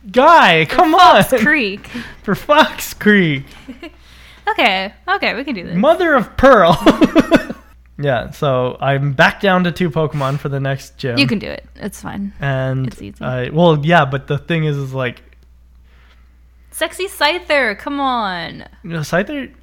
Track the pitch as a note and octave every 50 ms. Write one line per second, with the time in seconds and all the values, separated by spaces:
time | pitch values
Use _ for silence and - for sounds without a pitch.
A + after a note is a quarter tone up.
0 | _ G#3 F#3 A#3+ C4+ D#4+ E4+ D#4 C4 G3 E3+ D#3+ D#3+ - - - F4+ D#4+ D#4+ F#4+
1 | F4+ F4+ D4+ G#3+ F#3 - C4 A#3+ A3 D4 D#4 D4+ A#3 G3 F#3+ G#3+ - - - A#3+
2 | A3+ - - - - - F#3+ - - - D4 D4+ D4+ - - - - - - -
3 | - G#3 G#3 G3+ F3+ D#3+ D3 C3+ C#3 - - - - - A#3+ - - D#4+ - -
4 | - - - - - - - - - G#4 G#4+ G4+ D4 A3 F#3+ F#3+ F#3+ G3+ - _
5 | _ - F#4+ G4 C#4+ G#3+ F3+ G#3+ C#4 D#4 B3+ F#3+ E3+ - E3+ F3+ G#3 D4 E4+ F#4
6 | F4+ E4 D4 B3+ G3 - - - - C4+ C4 G#3+ F3 E3 F3 - - E4 - -
7 | E4 - - E4 - - E4 D#4 - - - - - - - - _ _ _ -
8 | C#3+ C#3+ C3 A2+ - - - - D3+ C#3 C3 B2+ B2+ B2+ B2 - - C3+ C#3 C#3
9 | C#3 C#3+ C3+ B2+ E3 G3 G3+ - - G3 F#3 F3+ F3+ F3 E3 - F#3 E3+ D3 D#3+
10 | D#3 D3 - D3 C#3 C3 C#3 C#3+ - D3+ C#3 C#3 C#3 C#3 C#3 C3+ - - - -
11 | - C3 A#2 B2 C#4 C4 A#3+ F#3+ - C#2+ - - - - - - - G#3 - -
12 | G#3 F#3+ G#3 G3+ G3+ G3+ - - D3 C#3 C3+ C3 C3 C3 C3 C3 C3 - - -
13 | - G2+ G2+ - - C3+ B2+ B2+ B2 - D3 D#3 F3 E3+ D#3 D3 C#3 D#3 F3 E3+
14 | D3 C3+ C#3 C3+ C#3 - D3 C3+ - - E3+ D#3+ D#3 D3+ D3 C#3+ C#3 C3 C3 C3
15 | B2+ A#2+ A2 - _ _ - _ _ _ _ _ _ _ _ - _ _ _ _
16 | _ _ _ _ _ _ _ _ _ _ _ _ _ _ - - D#4 E4 - -
17 | F#4 F#4+ - - D#4 D4 E4+ F4+ F4 - D4+ C#4+ B3+ A3 G3+ - - D4 C#4+ C#4
18 | C#4 C4 B3+ A#3+ A3 G3 F3+ F3 E3 D#3+ - - - - _ _ - E3 E3 E3
19 | D3+ - - F3 G3+ G3 D4+ C#4+ B3+ - - _